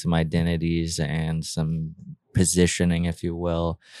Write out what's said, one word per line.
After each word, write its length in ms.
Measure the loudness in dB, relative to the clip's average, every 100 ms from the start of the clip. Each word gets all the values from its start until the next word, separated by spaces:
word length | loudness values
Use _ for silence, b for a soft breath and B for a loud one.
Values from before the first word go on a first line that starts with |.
some 120 | 0 2
identities 720 | 2 2 0 0 0 0 -2 -2
and 460 | -2 -2 -2 -4
some 500 | -4 -4 -2 -2 -4 -8 -16 -18 _
positioning, 720 | 2 2 4 4 4 2 2 0
if 100 | -2 -6
you 80 | -4 -2
will. 220 | 0 0 -4 B B